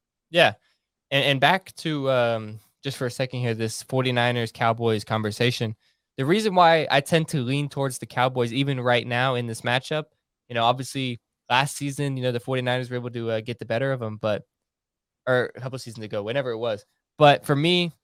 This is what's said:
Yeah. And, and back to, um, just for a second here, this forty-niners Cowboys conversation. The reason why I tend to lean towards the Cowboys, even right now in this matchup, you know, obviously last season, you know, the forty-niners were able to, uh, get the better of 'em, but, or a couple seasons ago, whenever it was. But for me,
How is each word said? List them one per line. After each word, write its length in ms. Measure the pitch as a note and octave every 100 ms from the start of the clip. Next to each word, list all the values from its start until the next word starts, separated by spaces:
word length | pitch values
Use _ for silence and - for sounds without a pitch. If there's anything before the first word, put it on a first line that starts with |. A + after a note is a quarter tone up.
| _ _ _
Yeah. 240 | E3 C3 - _ _ _ _ -
And, 140 | C#3
and 160 | C3+ C3+
back 340 | C#3 F#3 - -
to, 340 | E3 D3 C3+
um, 500 | C3 A#2+ A2+ A2 A2 _ _
just 140 | C#3 -
for 100 | B2
a 40 |
second 300 | - C3 B2+
here, 140 | B2
this 280 | A2 A2+ -
forty-niners 680 | - C3 B2+ A#2+ A#2+ A#2+ A2+
Cowboys 520 | - A#2 A2+ A#2 G#2+
conversation. 720 | - A2 G#2+ G#2 A#2+ - A2+ A2 _ _ _ -
The 80 | C3+
reason 280 | G#3 G#3+
why 320 | F3+ E3 E3 C#3+
I 100 | C#3
tend 280 | - E3 D#3+
to 140 | D3+
lean 260 | A#2+ C#3+ C#3+
towards 300 | C#3 C3+ B2+
the 80 | -
Cowboys, 460 | - B2+ B2+ A#2+
even 280 | B2 C#3 C3
right 260 | B2 A#2+ A#2
now 280 | A#2+ C3
in 120 | B2 A#2+
this 160 | A2+
matchup, 420 | A#2+ B2+ - D#3 D3+ _ _ _ -
you 60 |
know, 100 | A#2
obviously 560 | A#2 B2+ B2+ C#3 B2+ A#2 _ _ -
last 260 | B2 C#3+ -
season, 400 | C#3+ C3+ C#3+ C3
you 60 |
know, 100 | B2+
the 80 | A#2+
forty-niners 500 | C3+ C3 B2 B2+ B2
were 60 | B2
able 140 | A#2+
to, 200 | A#2 A2+
uh, 80 | A2
get 180 | A2+ A2+
the 80 | A2+
better 260 | A2+ C3+
of 100 | C3
'em, 160 | A2 G#2+
but, 260 | G#2+ G2+ - _ _ _ _ _ _ _ -
or 240 | B2+ A#2 -
a 40 |
couple 180 | B2+ B2+
seasons 260 | A#2+ A2+
ago, 180 | G#2+ G#2+
whenever 280 | G#2 C3+ B2+
it 60 | A2+
was. 260 | A#2 G#2 - _ _ -
But 260 | D3 C#3
for 120 | - C#3
me, 360 | E3 F3+ E3+ -